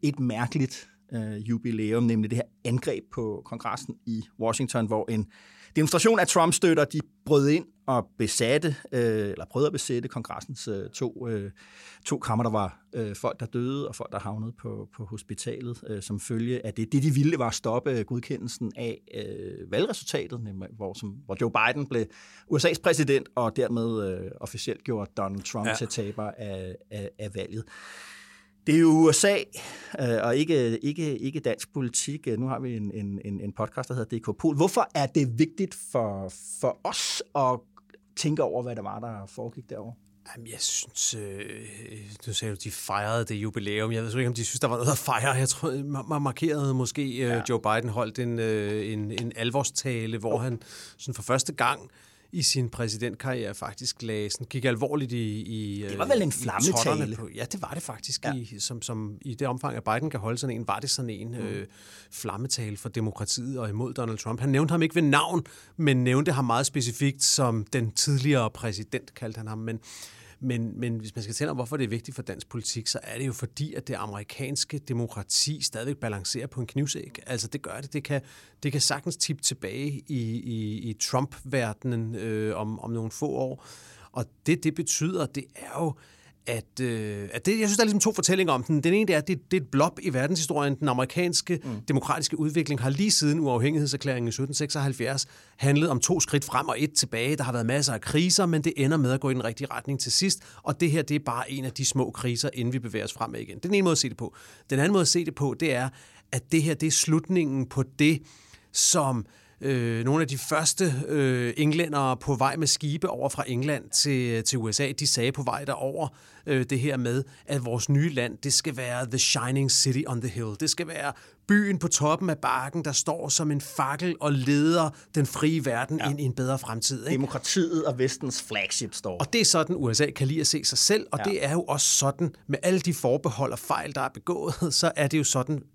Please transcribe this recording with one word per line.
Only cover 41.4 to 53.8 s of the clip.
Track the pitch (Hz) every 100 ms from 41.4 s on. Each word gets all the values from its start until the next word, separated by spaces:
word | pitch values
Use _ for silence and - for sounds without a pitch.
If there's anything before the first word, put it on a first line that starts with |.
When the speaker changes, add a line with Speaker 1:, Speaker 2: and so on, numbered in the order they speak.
| 104 107 110 104 117 110 101 104 -
Speaker 2:
du |
sagde | 104 113
jo, | 101
de | 110
fejrede | - - 101 104 117
det | 113
jubilæum. | 107 107 107 101 104 110
Jeg | 113
ved | 113 117
ikke, | 123
om |
de | 117
synes, | 113 -
der | 135
var | 120
noget | 120
at | 135
fejre. | - 120 135
Jeg | 131 131
tror, | - 165 135
man, | 139 139 110
man | 151
markerede | 143 123 160 151 139
måske, | 131 127 - 139
øh, | 123
Speaker 1:
Ja. | 123 117 110
Speaker 2:
Joe | 117
Biden | 107 110 117
holdt | 110 110 110
en, | 120 117
øh, | 113 107 104 107 104
en, | 107 104
en | 113 117 113
alvorstale, | 117 131 131 - 135 120 113 110
hvor | 110
Speaker 1:
Jo. | 113
Speaker 2:
han | 127 117 - - - -
sådan | -
for | 117
første | - 131 -
gang | 147 123 143 135 _ - _ _
i | 180
sin | 131 135 120
præsidentkarriere | - 117 107 120 113 135 127 104
faktisk | 104 - -